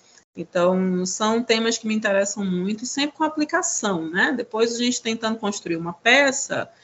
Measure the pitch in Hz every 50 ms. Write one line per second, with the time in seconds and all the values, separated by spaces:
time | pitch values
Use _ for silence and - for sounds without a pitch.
0 | _ _ _ - _ _ _ - 165 - _ 180 175 180 185 185 185 185 185 180
1 | 180 185 - - 220 214 226 233 240 - 226 220 226 226 226 - - 220 214 214
2 | 220 208 196 196 196 196 - 214 202 190 180 180 180 196 220 214 247 247 - 277
3 | 285 302 - - 311 302 302 311 302 294 - 359 359 - - - - 208 190 165
4 | 160 160 170 190 233 302 285 233 - - - 220 226 233 233 226 240 247 247 -
5 | - 226 226 220 226 220 220 220 220 202 202 - - 185 165 165 165 170 170 -
6 | _ 233 247 277 285 277 262 - - - - 120 - - - _